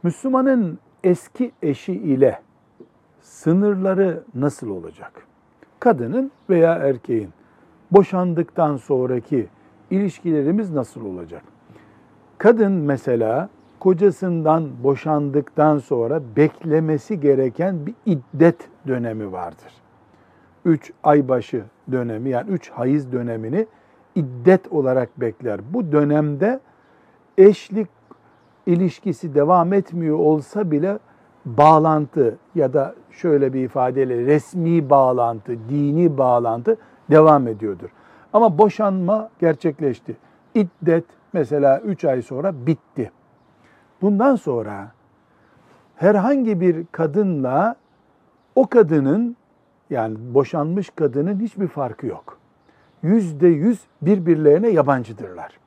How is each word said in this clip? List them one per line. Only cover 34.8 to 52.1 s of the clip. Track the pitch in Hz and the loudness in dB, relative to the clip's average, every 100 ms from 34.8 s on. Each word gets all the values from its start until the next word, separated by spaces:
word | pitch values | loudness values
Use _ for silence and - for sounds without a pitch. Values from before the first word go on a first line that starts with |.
| 139 | 4
bağlantı, | 139 131 127 117 113 - 117 113 | 4 4 2 -2 -4 -10 -12 -6
dini | 143 143 156 175 139 | -4 -2 2 0 2
bağlantı | 131 120 120 117 120 226 - _ - | 2 2 0 -4 -4 -4 -6 _ 4
devam | 151 156 147 123 | 6 8 6 2
ediyordur. | 107 110 92 - _ _ _ _ | -6 -8 -8 -14 _ _ _ _
Ama | 214 233 156 | 2 2 4
boşanma | 208 - 208 190 180 214 220 _ | 2 2 -2 -2 -2 -2 -4 _
gerçekleşti. | 165 151 170 143 147 117 - 113 _ _ _ | -2 0 -4 -2 -6 -6 -12 -18 _ _ _
İddet | 226 185 _ 170 165 165 _ _ | -2 -2 _ 0 0 -2 _ _
mesela | 180 131 147 139 135 | -6 -2 2 2 2
üç | 220 185 | -2 -4
ay | 156 127 | -2 -2
sonra | 117 131 190 151 123 | -6 -6 -6 -4 -4
bitti. | 160 _ - 110 _ _ _ _ _ _ _ _ _ | -4 _ -10 -10 _ _ _ _ _ _ _ _ _
Bundan | 196 202 262 262 | -2 2 2 0
sonra | - 120 104 101 107 _ _ _ _ _ _ _ _ _ _ _ | -2 -6 -6 -12 -16 _ _ _ _ _ _ _ _ _ _ _
herhangi | 180 208 208 285 226 190 | 2 2 0 0 -2 0
bir | 180 160 170 | 0 0 -6
kadınla | - 160 165 196 156 127 139 214 - _ _ _ _ _ _ _ | -6 -4 -2 -2 -2 -2 0 0 -4 _ _ _ _ _ _ _
o | - 254 | 0 4
kadının, | 240 175 156 135 185 240 240 _ _ _ _ _ | 4 4 2 2 0 -2 -8 _ _ _ _ _
yani | 131 110 107 120 | -6 -6 -8 -2
boşanmış | 127 135 160 151 185 185 | 0 0 -4 -4 -4 -8
kadının | - 147 127 165 202 | -4 -2 -2 -4 -4
hiçbir | 220 190 185 | -6 -6 -8
farkı | 151 127 - | -6 -8 -8
yok. | 135 | -10